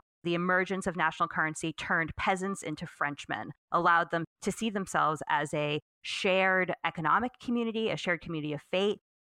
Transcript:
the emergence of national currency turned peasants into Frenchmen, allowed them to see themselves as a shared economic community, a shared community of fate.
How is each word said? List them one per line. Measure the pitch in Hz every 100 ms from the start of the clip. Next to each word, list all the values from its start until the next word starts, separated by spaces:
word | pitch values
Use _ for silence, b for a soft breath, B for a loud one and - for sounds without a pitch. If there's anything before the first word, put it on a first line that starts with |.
| - _
the | 170
emergence | 170 180 185 185 190 185
of | 175
national | 160 - 170
currency | 180 156 160 165
turned | - - 175 160 -
peasants | 208 185 196 196
into | - 156 165
Frenchmen, | - 143 143 - 107 104 - -
allowed | 170 175 170 170
them | 170 160 -
to | 214
see | - 220
themselves | 202 185 160 151 151 -
as | 151 147
a | 151 147 151 - _
shared | - - 196 185 190 185 180 - 165
economic | 170 151 185 247 -
community, | - 240 226 220 220
a | 147
shared | 185 170
community | 170 160 151
of | 151 -
fate. | 185 202 196 _ _